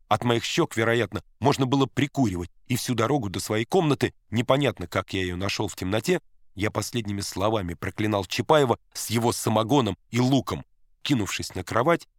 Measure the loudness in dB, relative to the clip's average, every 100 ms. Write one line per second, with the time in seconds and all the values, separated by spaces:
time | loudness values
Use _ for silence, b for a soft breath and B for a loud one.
0 | -2 0 2 0 0 0 0 0 0 2
1 | 0 -4 -10 0 2 2 2 2 2 0
2 | -2 2 0 0 -8 -12 -6 -4 -2 0
3 | 0 0 -2 -6 -4 -2 0 0 2 2
4 | 0 -2 -4 -2 2 2 2 -2 -4 -4
5 | -2 -4 -4 -4 -6 -4 -6 -6 -2 -2
6 | 0 -2 _ -20 -20 -6 -4 -2 -4 -6
7 | -6 -6 -6 -2 0 0 -4 -6 -8 -4
8 | -2 0 -2 -4 4 4 6 2 _ -10
9 | -2 0 0 0 0 2 4 2 2 -2
10 | _ 0 2 2 0 -8 -10 _ _ _
11 | -2 0 0 -4 -6 -8 -2 0 2 0
12 | -2